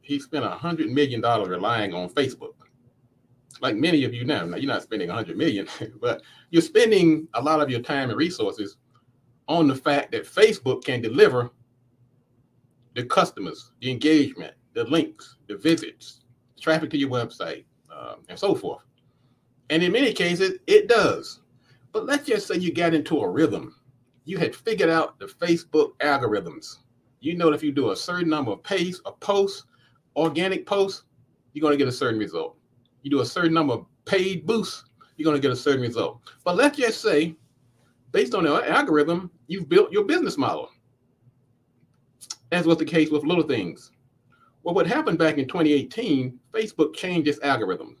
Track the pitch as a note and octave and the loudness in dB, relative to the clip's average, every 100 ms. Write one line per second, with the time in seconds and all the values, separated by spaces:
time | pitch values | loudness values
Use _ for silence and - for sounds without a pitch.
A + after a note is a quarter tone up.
0 | - C#3+ - D3+ A2 F2 E3 E3 D#3 C3 | -6 -8 -4 -4 -4 -4 -6 -4 -2 2
1 | C#3+ A#2+ A#2 A#2 F#2+ F2+ G#2 A#2 G#2 F2+ | 0 2 0 0 0 -2 -2 0 -2 -4
2 | F2+ - C3+ - - - _ _ _ _ | -4 -2 -2 -4 -18 -20 _ _ _ _
3 | _ _ _ _ _ - C3 G#2+ D#3+ D#3+ | _ _ _ _ _ -6 -4 0 4 4
4 | B2 A#2+ B2 C3 E2+ F2+ C3+ G#2 - G#2+ | 2 -4 -2 -2 -2 -4 -2 -4 -4 -6
5 | - A2+ G2+ E2+ D#3+ G#2 F#2 - A2+ - | -4 -4 -6 -2 0 0 -6 -10 -14 -4
6 | A#2+ - - - _ E3 D#3+ G#3+ A#3 G#3 | -4 -4 -8 -20 _ 2 4 4 6 6
7 | E3+ D#3 - A2+ C#3 D#3 C#3+ A#2+ A#2+ C#3+ | 6 4 -2 -4 0 0 0 -2 -4 -4
8 | C3 A2 E3+ F3+ G2+ G2 G2+ - _ _ | -2 -2 -2 -2 -4 -4 -10 -12 _ _
9 | _ _ _ _ - E3 D3+ C3 D#3 D3 | _ _ _ _ -2 2 4 2 0 0
10 | - A2+ - - A3 - B2+ B2 - B2 | 0 -8 -6 4 4 4 -4 -4 -4 -4
11 | A#2 B2 C#3+ B2 A#2+ _ _ _ _ _ | -2 4 6 6 -4 _ _ _ _ _
12 | _ _ _ _ _ _ _ _ _ A#2 | _ _ _ _ _ _ _ _ _ -10
13 | B2 - E3+ - F2+ - - _ B2 A#2+ | 0 2 0 -2 -12 -12 -20 _ -8 -2
14 | C#3+ D#3 C#3 - E2 - _ A#2 A#2 D#3+ | 4 4 4 -2 -16 -18 _ -8 0 0
15 | - - - _ _ G2+ D#3 E3 - - | 0 -6 -20 _ _ -4 0 0 -2 -16
16 | - - _ _ _ _ - D#3+ D#3 D3+ | -20 -20 _ _ _ _ 0 0 0 -4
17 | C3+ B2 A2+ - E2+ D#2 _ _ _ D2+ | -2 -2 -4 -8 -10 -10 _ _ _ -18
18 | A#1+ A1 _ - G3 - E2+ - _ _ | -16 -16 _ -4 -2 -2 -4 -10 _ _
19 | _ _ _ _ _ _ _ D#3 F3 A3 | _ _ _ _ _ _ _ 0 2 2
20 | C4+ - F3 F3 F#3+ F#3 - G#3+ - A#3+ | 2 2 -2 0 0 -2 4 4 6 4
21 | E3 G2+ - - _ _ _ _ _ A3 | 4 0 -8 -18 _ _ _ _ _ -6
22 | A#3+ C#4+ - G#3+ - F3+ F3+ D#3+ E3+ D#3+ | -2 -4 0 -2 -2 -4 -2 0 0 0
23 | D3 D3+ F#2+ G#2+ D#3+ F#2+ C2 _ _ _ | 0 -2 -2 0 0 0 -10 _ _ _
24 | _ _ - F#3 D3+ - - G#3+ E3+ E3 | _ _ -10 -4 -4 -2 -6 2 2 2
25 | D#3 _ G2 - F3 E3+ - D#3 D3 - | 0 _ -18 -8 0 0 2 2 2 0
26 | D3 C3+ A#2+ G#2 F2 D2+ - - _ _ | 0 0 2 -2 -4 -14 -18 -20 _ _
27 | _ _ C#3+ F3 E3 D3 D3+ C#3 A#2+ F#2+ | _ _ -6 2 2 2 -2 0 -2 -2
28 | - F3 E3+ D3+ B2 F#2+ - G3 F3 F3+ | -6 -2 0 0 -2 -6 -4 -2 -2 -6
29 | - - - G3+ G3 - - _ _ _ | -14 -12 -2 2 0 -2 -20 _ _ _
30 | _ C#3 D#3+ D3+ F#3 F#3+ - G3+ G3 - | _ -2 0 0 -2 -2 -2 0 0 -2
31 | _ _ _ _ _ D3 D3+ C#3+ C3 B2 | _ _ _ _ _ -2 0 2 2 0
32 | C3 A2 G2+ E2 D#2 - _ _ _ _ | -2 -2 -4 -6 -8 -10 _ _ _ _
33 | C#3 C#3 B2 F#3 E3+ E3 D3 A2+ - _ | -2 0 0 0 2 2 0 -2 -6 _
34 | - G3 F#3 F#3 D3+ A3+ G3 - - _ | -2 0 0 -4 -2 -2 -2 -10 -18 _
35 | _ _ D#3 D3 C3+ A#2 D3 C3 A#2+ A2+ | _ _ 0 2 0 0 0 0 0 -2
36 | F#2+ - - - - F3 C#4+ C#4+ A#3+ A3 | -4 -6 -20 -8 -2 0 0 0 -4 -2
37 | A3 D3+ E3 D#3+ _ _ _ _ _ _ | 0 0 0 -6 _ _ _ _ _ _
38 | _ - B3 G#3 D#3+ D#3 - G#3 C#4+ D3+ | _ -2 0 0 2 2 2 0 2 2
39 | D3 F3 F#3 _ _ F#3+ D3 F3 - G3 | 2 0 -4 _ _ -10 2 4 4 2
40 | G3+ F4+ B3+ - A#2+ D#2+ - _ _ _ | 0 0 -2 -2 -2 -4 -10 _ _ _
41 | _ _ _ _ _ _ _ _ _ _ | _ _ _ _ _ _ _ _ _ _
42 | _ _ - - _ F3 E3 E3 D#3 E3 | _ _ -20 -20 _ 0 2 2 2 2
43 | D3+ D3 C#3+ F3 D3+ A#2+ F2 - - _ | 2 0 0 0 0 -2 -4 -10 -20 _
44 | _ _ _ _ _ _ E3+ F3+ E3 C4+ | _ _ _ _ _ _ -2 0 2 0
45 | D4+ E3 E3 D3 B2 F#3 D#3 D3 B2+ - | 0 2 2 2 -4 0 2 2 0 -6
46 | A#3 C#3 B2+ B2+ _ A3 A3 - D3+ - | -2 0 -2 -8 _ -6 -6 0 -2 0
47 | F#3 F3 D3 C#3+ C#3+ B2+ F#2+ F2 G#1+ - | -4 -2 -2 -2 -2 -2 -2 -6 -8 -20